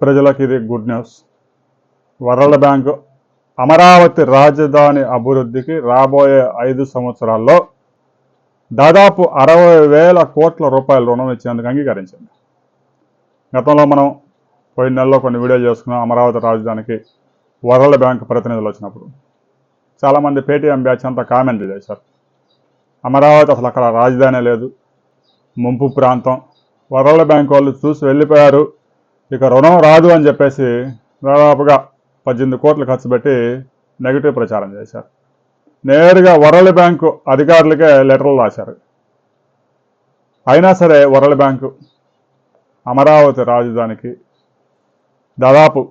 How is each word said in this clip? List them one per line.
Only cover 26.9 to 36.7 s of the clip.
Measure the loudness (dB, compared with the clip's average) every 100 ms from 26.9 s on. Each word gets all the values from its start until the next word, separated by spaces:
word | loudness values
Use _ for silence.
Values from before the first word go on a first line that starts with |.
వరల్డ్ | -2 2 2 2
బ్యాంక్ | 0 2
వాళ్ళు | 0 0 -4 -6
చూసి | -4
వెళ్ళిపోయారు, | -2 -2 2 4 4 2 -2 -6 _ _ _ _ _
ఇక | -4
రుణం | 0 2 4 4
రాదు" | 4 4 4
అని | 2 2
చెప్పేసి | 0 -2 -2 -4 -4 -8 -14 _ _
దాదాపుగా | -2 2 2 2 2 0 -2 _ _ _ -10
పద్దెనిమిది | -6 -6 -2
కోట్లు | -2 -2
ఖర్చు | -4 -6 -4
పెట్టి | -6 -2 -4 -4 -8 -14 _ _ _
నెగిటివ్ | -6 -4 -4 -4
ప్రచారం | -6 -6 -10
చేశారు. | -16 -20 -20 -20 _ _ _ _ _ _ _ -2
నేరుగా | 2 4 6 4
వరల్డ్ | 4 4 6 4